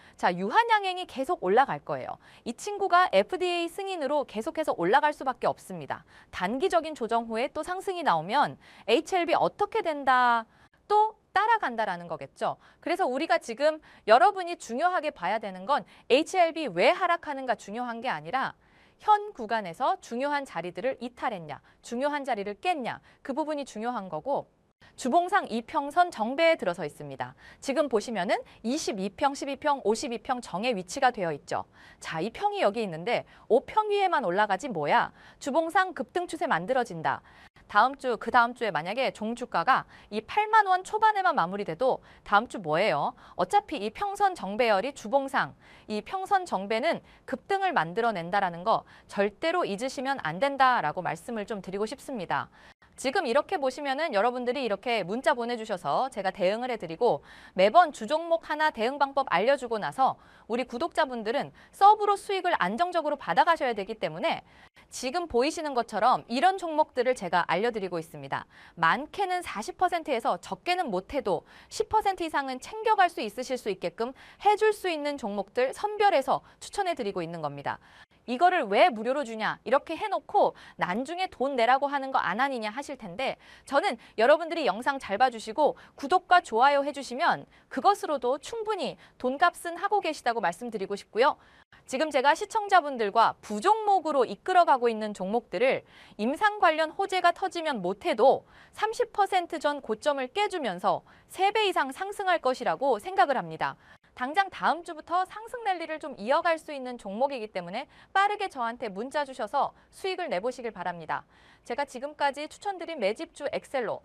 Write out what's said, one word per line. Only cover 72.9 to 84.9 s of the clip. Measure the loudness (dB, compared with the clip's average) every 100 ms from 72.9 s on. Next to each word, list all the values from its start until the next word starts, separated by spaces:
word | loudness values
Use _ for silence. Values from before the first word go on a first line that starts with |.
| 4 4
수 | 2
있으실 | -6 -6 -6 -4
수 | -4
있게끔 | -4 -6 -4 -6 -8 -20 -2 2
해줄 | 4 4
수 | 2 -2
있는 | -2 -4 -4
종목들 | -6 -6 -6 -2 -2
선별해서 | -2 -6 2 4 4 2 -2 -4 -20
추천해드리고 | -12 -4 -2 -2 -4 -4
있는 | -6 -6
겁니다. | -8 -6 -8 -8 -10 -20 -20 _ -8
이거를 | 4 4 4
왜 | 2 4 4
무료로 | 4 -4 -2
주냐 | -4 -4 -4 -4 0
이렇게 | 0 0 -6
해놓고 | -4 -4 -2 2 2 0 -16 -6
나중에 | -4 -2 -4 -6 -6
돈 | -4 -2 2
내라고 | 4 4 2
하는 | -2 -2
거 | -2
안 | -2 0
아니냐 | -2 -2 -6
하실 | -8 -10 -12
텐데 | -12 -6 -6 -6 -14 -20 0
저는 | 0 0 -4 -8 2
여러분들이 | 6 6 4 -2 -2
영상 | 0 -2